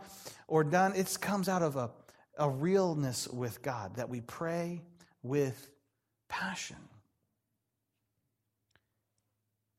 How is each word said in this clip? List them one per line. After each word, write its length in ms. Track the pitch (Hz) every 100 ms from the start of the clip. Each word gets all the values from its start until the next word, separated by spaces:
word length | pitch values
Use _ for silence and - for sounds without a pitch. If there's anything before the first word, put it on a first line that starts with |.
| - - - - -
or 160 | 160
done. 300 | 151 180 190 196
It 200 | 185 -
comes 280 | - 202 185
out 140 | 185
of 140 | 160 135
a, 140 | 120 - - - _ -
a 140 | 147
realness 760 | 131 170 190 180 151 135 120 -
with 340 | 123 123 -
God, 340 | 143 120 95 110
that 120 | 117
we 120 | 123
pray 640 | 117 - 165 170 170 175 - - - _
with 480 | 123 143 135 113 - _ _ _ _ _ _
passion. 480 | - 190 180 - - - - _ _ _ _ _ _ _ _ _ _ _ _ _ _ _ _ _ _ _ _ _ _ _ _ _ _ _